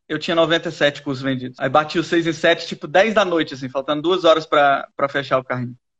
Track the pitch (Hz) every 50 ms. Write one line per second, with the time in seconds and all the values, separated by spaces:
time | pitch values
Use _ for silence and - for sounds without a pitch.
0 | _ - 190 156 - - 170 165 165 156 165 160 - 170 147 - 151 143 147 -
1 | - 147 135 127 131 135 131 127 127 120 - - 139 135 131 151 156 156 - 175
2 | 156 - 175 170 160 165 156 - - 165 170 165 - - 170 - - 156 147 180
3 | 208 226 202 220 196 180 170 160 151 151 143 127 135 127 131 139 135 - 147 151
4 | 147 170 190 180 160 165 160 160 156 - 151 147 143 139 139 139 - - _ -
5 | 143 139 - 143 135 - 139 131 127 - 127 127 123 123 123 - _ _ _